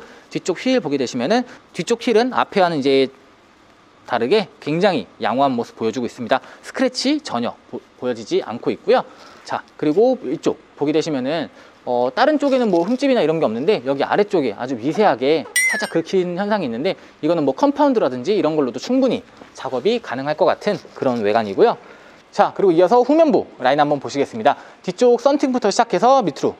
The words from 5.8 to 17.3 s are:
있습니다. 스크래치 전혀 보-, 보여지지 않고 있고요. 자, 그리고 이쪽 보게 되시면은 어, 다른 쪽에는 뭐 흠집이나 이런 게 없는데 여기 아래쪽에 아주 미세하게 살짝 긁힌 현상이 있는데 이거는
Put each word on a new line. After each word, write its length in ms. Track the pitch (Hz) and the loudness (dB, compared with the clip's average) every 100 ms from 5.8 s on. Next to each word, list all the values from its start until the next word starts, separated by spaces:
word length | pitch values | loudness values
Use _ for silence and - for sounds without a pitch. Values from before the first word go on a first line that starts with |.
| 113 110 117 | -4 -4 -6
있습니다. 340 | - 117 131 - - | -8 -2 -2 -2 -16
스크래치 600 | - - 254 254 254 302 | -14 -2 -2 0 -2 -2
전혀 340 | - 120 117 - - | -2 -4 -4 -8 -14
보-, 80 | 120 - _ | -14 -14 _
보여지지 440 | 123 113 107 180 - | -6 -6 -4 -4 -2
않고 260 | 113 - | -4 -4
있고요. 320 | 101 - 233 - - - - | -4 0 0 0 -12 -20 -20
자, 200 | - 120 - - | -10 -10 -10 -4
그리고 400 | 147 151 240 254 - | -2 2 2 2 -4
이쪽 340 | 156 - - - - | -4 -4 -4 -10 -6
보게 160 | 147 | -2
되시면은 580 | 156 156 143 127 165 117 - - - - | 0 -2 -4 -4 -4 -6 -12 -20 -16 -6
어, 220 | 123 123 | -2 -2
다른 260 | 135 262 302 | 0 0 2
쪽에는 320 | 285 262 233 | 0 0 2
뭐 120 | 170 | 0
흠집이나 380 | 175 247 277 247 | 0 0 0 2
이런 180 | 151 160 | 2 0
게 60 | 143 | 0
없는데 380 | 110 151 202 123 | 0 0 0 -2
여기 180 | 139 | -2
아래쪽에 520 | 113 127 202 180 131 101 | 0 0 0 0 -2 -4
아주 180 | 123 127 | -6 -6
미세하게 680 | 123 160 202 127 131 160 117 - - | -4 0 2 2 0 0 -2 -4 -4
살짝 220 | 220 214 | -4 -4
긁힌 440 | 165 160 190 180 175 | -4 -2 -2 -2 -4
현상이 300 | 208 208 151 | -2 -2 -2
있는데 300 | 113 165 - - _ | -4 -4 -4 -10 _
이거는 240 | 151 | -2